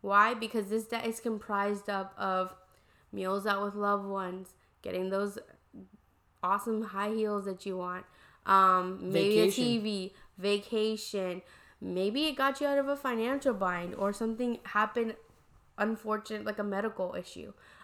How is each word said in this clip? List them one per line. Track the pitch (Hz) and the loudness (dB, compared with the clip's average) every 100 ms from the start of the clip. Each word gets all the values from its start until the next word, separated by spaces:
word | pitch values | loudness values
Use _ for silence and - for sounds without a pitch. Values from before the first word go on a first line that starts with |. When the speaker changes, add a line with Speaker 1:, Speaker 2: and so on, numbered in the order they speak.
Speaker 1:
Why? | 202 202 214 | 4 6 6
Because | 233 220 226 196 | 4 -2 -2 0
this | 220 220 | -2 -2
debt | 233 226 | -4 -4
is | 226 | -4
comprised | 240 220 - 202 202 202 202 | -4 -4 -4 -2 0 -2 -2
up | 196 190 - | -4 -4 -4
of | 196 185 185 - _ _ _ _ _ | -2 0 -2 -6 _ _ _ _ _
meals | 202 185 202 202 | -4 -2 0 0
out | 196 | -2
with | 202 202 | -2 -2
loved | 202 202 196 | 0 0 0
ones, | 196 185 185 185 - _ _ | -4 -4 -8 -12 -20 _ _
getting | - 185 185 | -6 -4 -2
those | 196 202 202 - - _ - 185 - _ _ _ _ | -2 -2 -6 -16 -20 _ -20 -20 -20 _ _ _ _
awesome | 180 202 220 220 | -2 0 0 -2
high | 220 196 208 | -2 -4 -2
heels | 220 214 208 196 | 0 0 -2 -4
that | 185 196 | -8 -6
you | 185 | -6
want, | 180 180 - - - - - | -4 -8 -10 -20 -20 -16 6
um, | 190 190 185 180 190 | 8 8 6 2 -4
maybe | 185 190 196 214 | 0 2 6 6
Speaker 2:
Vacation. | 185 196 | 6 4
Speaker 1:
a | 240 | 2
T | 233 | 2
V, | 214 202 185 - - - | 0 -4 -6 -10 -20 -4
vacation. | 196 208 202 226 220 220 - 202 185 180 - - - - | 0 0 0 0 0 0 -4 -4 -2 -4 -10 -20 -20 -12
Maybe | 185 180 190 240 311 | -6 0 0 2 -2
it | 277 | 2
got | 269 269 | 0 2
you | 285 | 0
out | 277 | 2
of | 269 | 0
a | 277 | -2
financial | 277 233 226 277 277 | -2 -2 0 0 0
bind | 208 190 175 175 | 0 0 -2 -6
or | 180 202 | -2 -2
something | 202 226 226 247 233 | 0 -4 -2 -2 -4
happened | - 208 220 240 226 220 - - _ - _ - | -2 0 0 0 -4 -6 -16 -20 _ -20 _ -2
unfortunate, | 208 220 220 214 214 214 214 | -2 -2 -2 -4 -2 -6 -4
like | 208 | -4
a | |
medical | 208 196 220 214 185 | -2 -2 -2 -2 -6
issue. | 180 175 - 214 202 - - | -4 -10 -12 -16 -16 -20 -20